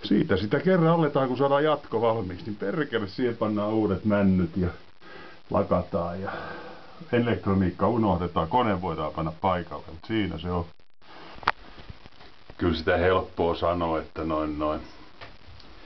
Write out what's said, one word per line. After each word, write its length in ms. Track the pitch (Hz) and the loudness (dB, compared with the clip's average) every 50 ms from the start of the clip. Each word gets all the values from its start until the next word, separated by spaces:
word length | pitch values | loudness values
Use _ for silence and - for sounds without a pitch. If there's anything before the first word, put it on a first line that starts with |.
| - | 0
Siitä 340 | - 202 214 127 - 104 | 2 4 4 4 4 2
sitä 240 | 90 104 107 - - | 0 2 0 0 2
kerran 320 | - 180 190 180 165 160 170 | 4 4 4 6 6 6 6
aletaan, 360 | 170 160 147 143 143 135 127 | 4 4 2 2 2 2 2
kun 100 | 127 117 | 2 2
saadaan 260 | 139 139 139 143 151 | 2 4 4 4 4
jatko 360 | 156 151 143 - - - 113 | 4 2 2 -2 -4 -2 2
valmiiksi, 460 | 113 117 113 113 110 92 92 90 - | 2 4 2 2 -2 -4 -6 -8 -8
niin 100 | 117 104 | -8 -8
perkele 520 | 104 101 98 101 175 147 - 117 113 107 95 | -4 -4 -4 -2 -2 -2 0 0 -2 -2 -2
siihen 280 | - - 131 123 113 | -2 0 0 0 0
pannaan 360 | - 113 107 107 104 104 104 110 | 0 0 0 0 0 0 2 2
uudet 320 | 110 107 98 95 87 - | 2 4 2 2 2 2
männyt 520 | 107 101 101 101 98 95 90 90 82 - | 2 2 4 6 6 6 6 4 2 0
ja 120 | 98 90 87 - - - - - - - - - - - - - - - - | 0 -2 -2 -2 -6 -16 -18 -20 -20 -18 -18 -16 -16 -16 -16 -18 -18 -12 -2
lakataan 680 | 131 113 98 85 98 90 90 - - 92 85 85 87 95 | 0 0 2 2 0 0 0 0 -2 -2 -2 -2 -6 -6
ja 100 | 95 - - - - - - - - - - - - - - - - - - | -6 -6 -8 -8 -10 -10 -12 -12 -12 -14 -14 -16 -16 -18 -18 -18 -8 0 0
elektroniikka 760 | 120 117 117 107 92 - 101 95 95 98 87 80 - 98 98 | 2 2 2 0 0 0 2 2 4 4 2 2 0 0 2
unohdetaan, 600 | 117 117 110 104 92 85 90 85 - - 85 80 | 2 4 4 2 2 2 0 -2 0 -2 -2 2
kone 340 | 82 123 123 113 101 90 90 | 2 2 2 2 0 0 -2
voidaan 300 | 90 80 78 78 76 - | -4 -4 -2 -4 -4 -4
panna 200 | - 80 80 80 - | -2 -4 -4 -4 0
paikalle, 440 | - 98 92 90 85 80 76 73 - | 0 0 2 0 -2 -6 -10 -12 -12
mut 180 | - - 85 - | -14 -16 -16 -8
siinä 320 | - 113 113 104 90 85 80 | -2 0 0 0 0 -2 -4
se 120 | 80 87 | -4 -2
on. 160 | 90 90 85 82 - - - - - - - - - - - - - - - - - - - - - - - - - - - - - - - - - - - - - - | -2 -2 -2 -4 -8 -18 -18 -20 -20 -20 -20 -20 -18 -18 -18 -16 -16 -4 -2 -2 -2 -2 -8 -18 -18 -18 -16 -16 -16 -18 -18 -20 -20 -20 -20 -20 -20 -20 -20 -20 -6 0
Kyllä 180 | - 87 80 | 2 2 2
sitä 200 | 78 78 - - | 2 2 2 2
helppoa 580 | 87 85 92 92 - - - - - 87 85 85 | 4 4 4 4 4 2 -2 -2 2 2 2 2
sanoa, 440 | 82 90 85 87 87 85 82 82 78 | 2 2 0 2 2 2 0 0 -2
että 260 | 76 - - 80 78 | -4 -6 -8 -6 -2
noin 340 | 80 80 78 78 76 76 73 | 0 0 0 0 -2 -2 -2
noin, 220 | 76 76 76 78 71 - - - - - - - - - - - - - - - - - - - - | -2 -2 -2 -4 -6 -12 -16 -18 -18 -18 -18 -18 -18 -18 -18 -18 -18 -18 -18 -18 -18 -18 -18 -18 -18